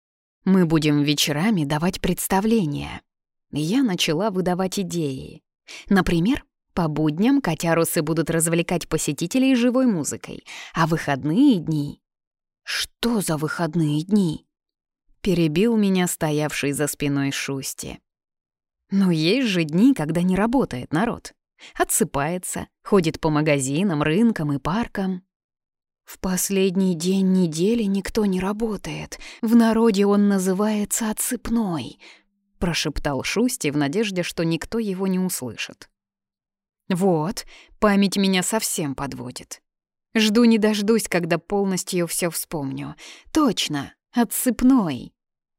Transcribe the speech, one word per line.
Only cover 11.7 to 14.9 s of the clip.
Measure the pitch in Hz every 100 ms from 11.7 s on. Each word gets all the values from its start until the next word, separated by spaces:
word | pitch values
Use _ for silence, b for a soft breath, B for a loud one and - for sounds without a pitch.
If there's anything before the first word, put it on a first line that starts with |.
| 156 143 - _ _ _ _ _ _
"Что | - - - _ 233 233
за | 175 156
выходные | 151 - 165 170 156 147
дни?" | 175 208 180 - - _ _ _ _